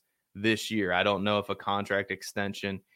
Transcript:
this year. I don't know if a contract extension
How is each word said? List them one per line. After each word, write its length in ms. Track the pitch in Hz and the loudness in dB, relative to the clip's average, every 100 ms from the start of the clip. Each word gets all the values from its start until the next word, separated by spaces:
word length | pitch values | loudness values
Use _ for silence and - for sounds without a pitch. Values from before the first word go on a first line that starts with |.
| _ _ _ | _ _ _
this 380 | 101 107 107 - | -2 2 2 0
year. 200 | 110 92 | 0 2
I 120 | 90 | 4
don't 200 | 101 98 | 4 2
know 140 | 104 104 | 2 2
if 120 | 101 | 0
a 60 | 95 | -4
contract 540 | - 101 101 98 98 | 0 0 0 0 -2
extension 720 | 95 - - 101 101 101 95 - | -6 -8 -4 -4 -4 -6 -6 -10